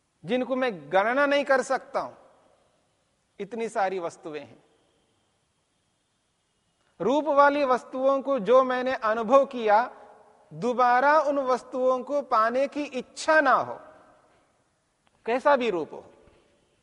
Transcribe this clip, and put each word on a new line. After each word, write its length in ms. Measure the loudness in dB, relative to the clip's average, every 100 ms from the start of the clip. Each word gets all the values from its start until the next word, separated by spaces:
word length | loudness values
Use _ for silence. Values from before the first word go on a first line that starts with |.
| _ _
जिनको 320 | -4 -4 -2 -2
मैं 360 | -4 -6 -2
गणना 340 | 0 0 0 0
नहीं 180 | 0
कर 180 | 2 0
सकता 380 | 0 -6 -4 -8
हूं, 140 | -8 -14 _ _ _ _ _ _ _ _ _ _ _ _
इतनी 280 | -14 -8 -6
सारी 300 | -4 -4 -4
वस्तुएं 420 | -8 -10 -14 -14
हैं। 240 | -16 -20 _ _ _ _ _ _ _ _ _ _ _ _ _ _ _ _ _ _ _ _ _ _ _ _
रूप 240 | 0 0
वाली 400 | 2 4 4 4
वस्तुओं 580 | 0 0 -2 -2 0 0
को 160 | -2 -4
जो 260 | 4 4
मैंने 300 | 4 -2 -4
अनुभव 520 | -4 -2 -2 2 2 2
किया, 500 | -2 2 2 2 -8 -20 -20 _ _ _
दोबारा 680 | -8 -4 0 2 4 4 2
उन 180 | 2 -2
वस्तुओं 640 | -2 -4 -4 -2 0 -2
को 200 | -2 -6
पाने 460 | -2 0 2 0 -2
की 140 | -4
इच्छा 580 | -8 -8 -12 -8 2 4
ना 120 | 4
हो, 280 | 2 0 -8 -16 -20 _ _ _ _ _ _ _ _ _ _ _ _ -6
कैसा 300 | -2 2 2
भी 140 | 0
रूप 220 | -4 -6
हो, 120 | -12 -20 _ _ _ _ _ _ _